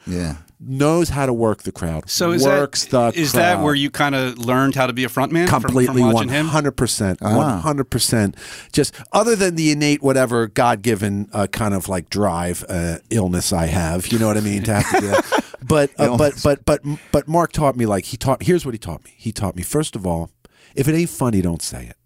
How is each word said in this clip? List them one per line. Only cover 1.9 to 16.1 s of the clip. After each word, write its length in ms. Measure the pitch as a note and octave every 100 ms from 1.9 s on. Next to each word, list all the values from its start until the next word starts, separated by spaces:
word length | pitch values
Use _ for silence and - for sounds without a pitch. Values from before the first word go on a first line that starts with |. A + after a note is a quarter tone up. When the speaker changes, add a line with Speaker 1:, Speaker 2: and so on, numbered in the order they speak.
| D#2+ -
Speaker 3:
So 220 | - F3
is 120 | E3+ C3+
Speaker 2:
Works 380 | C#3+ C#3+ - -
Speaker 3:
that, 260 | C3 A#2
Speaker 2:
the 60 | A2+
Speaker 3:
is 100 | D3+
that 220 | A2+ D3+ F3+
Speaker 2:
crowd. 80 |
Speaker 3:
where 120 | D3+ C#3+
you 140 | C#3+
kinda 440 | - C#3+ C#3 B2+ A#2+
learned 400 | A#2 B2+ C#3 C3+
how 120 | B2+
to 60 |
be 120 | A#2+ B2
a 40 |
front 220 | C3 C3+
man 160 | E3 F3
from, 140 | C3+
Speaker 2:
Completely, 400 | B2 B2+ B2+ B2+
Speaker 3:
from 100 | A#2+
watching 160 | A2+ A#2
him? 180 | C#3+ D#3
Speaker 2:
one 40 |
hundred 220 | D3+ C#3+
percent, 460 | - A#2+ - G2+ F2+
Speaker 1:
Ah. 160 | - A2+
Speaker 2:
one 220 | D#3 G2
hundred 260 | D#3 C#3+ C3+
percent. 500 | A#2+ - A#2 G2+ - - - -
Just 200 | - C#3 - -
other 240 | F#3+ A3+ A3
than 180 | F#3+ E3
the 160 | D#3
innate 300 | D3 D3 D3
whatever 440 | C#3 C3 B2+ A#2+ A2
God-given, 840 | A2+ A#2+ A2+ A2 G#2+ G#2 G2+ G2+
uh, 160 | G#2+ G2
kind 260 | - A2
of, 140 | G2 F2
like, 220 | F#2+ D#2
drive, 560 | G2 G#2 E2+ F2 F2 -
uh, 300 | F#2 E2+ E2 -
illness 440 | A2 F#2 F2+ -
I 140 | F#2 E2
have, 400 | E2+ D#2+ F2 F#2
you 120 | A#2
know 80 | A2
what 80 | G#2+
I 60 |
mean, 220 | G#2+ G2+
to 100 | A2
have 160 | G#2 - F#4
to 40 |
do 60 | -
that. 380 | C5 - B4 -
Speaker 1:
<laughs> 60 | -
Speaker 2:
But, 300 | B2+ D#3 C#3+ -
uh, 180 | C#3+